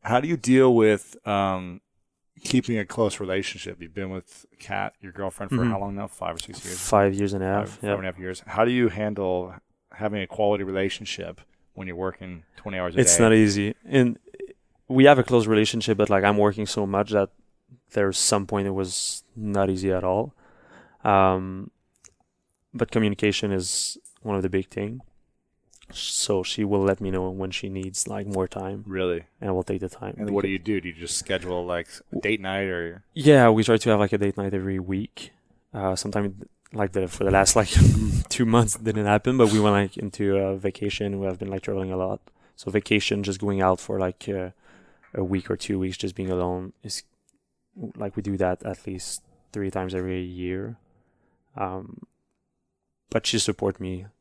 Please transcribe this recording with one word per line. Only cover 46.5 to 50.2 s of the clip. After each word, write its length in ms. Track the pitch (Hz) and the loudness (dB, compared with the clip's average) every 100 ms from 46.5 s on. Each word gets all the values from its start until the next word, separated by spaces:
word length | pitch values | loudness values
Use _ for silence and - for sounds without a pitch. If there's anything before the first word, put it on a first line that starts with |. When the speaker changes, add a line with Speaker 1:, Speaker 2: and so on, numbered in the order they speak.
| 90 92 _ | -4 -8 _
Speaker 2:
is, 200 | 104 - _ _ _ _ _ _ _ 196 220 - | -12 -12 _ _ _ _ _ _ _ -16 -16 -10
like, 220 | 101 110 | -8 -6
we 40 | |
do 140 | 98 98 | -6 -2
that 260 | 92 90 - | -2 -2 -8
at 200 | 90 - | -10 -10
least 360 | 92 - - _ _ _ | -12 -10 -12 _ _ _
three 180 | 107 98 | -8 -6
times 240 | 95 92 92 | -6 -6 -6
every 260 | 92 92 | -4 -6